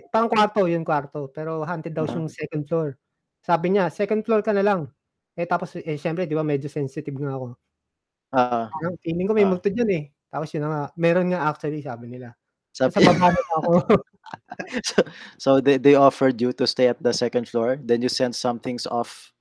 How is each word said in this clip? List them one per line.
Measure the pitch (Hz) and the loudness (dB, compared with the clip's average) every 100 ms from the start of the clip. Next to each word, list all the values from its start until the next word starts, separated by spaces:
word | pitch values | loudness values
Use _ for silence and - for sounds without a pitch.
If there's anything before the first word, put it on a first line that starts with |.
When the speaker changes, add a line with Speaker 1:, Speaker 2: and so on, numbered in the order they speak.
| - | -4
Speaker 1:
parang | 220 226 | 0 2
kwarto, | 220 208 208 180 | 2 2 2 0
yung | 170 | 0
kwarto. | 160 147 143 151 139 | 0 -2 -2 -10 -10
Pero | 156 156 160 | -8 -8 -6
haunted | 151 165 165 | -6 -6 -6
house | 160 156 | -4 -4
Speaker 2:
Uh-huh. | 170 | -4
Speaker 1:
yung | 156 | -6
second | - 151 151 | -8 -6 -6
floor. | 143 165 151 131 _ _ _ _ | -2 -2 -2 -6 _ _ _ _
Sabi | - 165 175 | -2 0 2
niya, | 202 175 | 2 0
"Second | - 202 220 | -2 -2 -2
floor | 214 220 | 0 0
ka | 214 | 2
na | 202 | 0
lang." | 202 190 139 _ _ _ _ | 2 0 -4 _ _ _ _
Eh, | - 175 | -8 -4
tapos, | 175 185 | -2 -4
eh, | 175 165 151 | -10 -8 -6
syempre, | 170 160 170 | -4 -4 -2
di | 156 | -2
ba, | 151 | 0
medyo | 143 143 | -2 -2
sensitive | 151 135 - 147 135 | -6 -6 -6 -8 -6
nga | 143 | -6
ako. | 135 127 123 _ _ _ _ _ _ _ | -6 -10 -14 _ _ _ _ _ _ _
Speaker 2:
Ah. | 131 123 120 113 | 0 2 0 -4
Speaker 1:
Parang | 160 165 170 | -6 -6 -6
feeling | 165 170 190 | -6 -4 0
ko | |
may | 220 | 2
Speaker 2:
Ah. | 196 | 2
Speaker 1:
multo | 180 202 | 2 -2
dyan | 202 226 | -2 0
eh. | 170 147 _ _ | -2 -4 _ _
Tapos | 139 156 | -8 -6
yun | 160 | -6
na | 151 | -4
nga, | 151 143 | -4 -6
meron | - 170 175 180 | 0 2 2 2
nga | 180 147 | 0 -2
actually, | 147 151 151 | -2 -6 -6
sabi | 139 117 120 | -8 -10 -12
nila. | 123 120 - _ _ _ | -12 -14 -18 _ _ _
Speaker 2:
Sabi | - 131 | -2 0
Speaker 1:
Sa | 202 | 6
baba | 190 165 180 | 6 8 4
na | 175 - 160 | 2 -2 -2
ako. | 170 | 2
<laughs> | 175 - 208 - _ | 2 4 0 0 _
Speaker 2:
<laughs> | - - _ - - 247 - | -18 -18 _ -14 -10 -8 -2
So, | - - - - - | 0 0 -4 -20 -6
so | 139 135 | 2 4
they, | 127 131 | 4 4
they | 139 139 | 6 8
offered | 139 - 131 117 | 6 6 0 2
you | 123 | -2
to | 123 127 | 0 -2
stay | - 123 | 2 2
at | 117 | 2
the | 120 | 0
second | - 120 123 117 | 0 0 -2 -2
floor, | 117 117 139 | -2 0 -2
then | 117 120 | 0 0
you | 123 | 0
sent | - 127 - | 0 -2 -2
some | 123 120 | -4 -4
things | 127 123 - | -6 -8 -4
off. | 120 117 - - _ | -4 -4 -8 -20 _